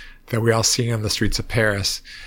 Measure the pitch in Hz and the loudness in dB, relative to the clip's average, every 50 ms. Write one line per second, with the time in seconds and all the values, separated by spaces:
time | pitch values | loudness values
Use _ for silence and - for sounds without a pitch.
0 | - - - - - - 120 113 110 113 113 113 110 - - - 120 117 117 110 | -18 -18 -20 -20 -10 -4 -2 0 2 4 4 4 2 2 0 0 0 0 -2 -2
1 | 107 101 - - 113 104 - - - - - 123 110 107 101 101 95 - - - | -2 -2 0 2 2 2 2 0 -2 -2 0 2 2 2 2 0 -2 -4 -4 -6
2 | - - - - - | -10 -14 -18 -18 -18